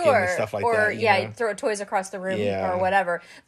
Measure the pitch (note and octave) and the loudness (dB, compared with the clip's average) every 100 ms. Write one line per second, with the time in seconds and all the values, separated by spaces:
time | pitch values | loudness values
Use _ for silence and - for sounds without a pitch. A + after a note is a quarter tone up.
0 | E4 A#3 F3+ E3+ G#2+ G#3 A#3 A3 G#3+ - | 4 4 2 -2 -2 -2 0 2 2 0
1 | A3 G3 A2 A2 A3+ G3+ C4 G#3 G3 G#3 | 2 2 0 -4 -4 -2 -4 -4 -2 -4
2 | F#3 G3 F#3 F#3+ G3+ G3 F#3+ F3+ F#3 G3 | -4 -8 -6 -2 -2 -2 -2 0 2 2
3 | F3 E3+ - - | 2 -4 -6 -16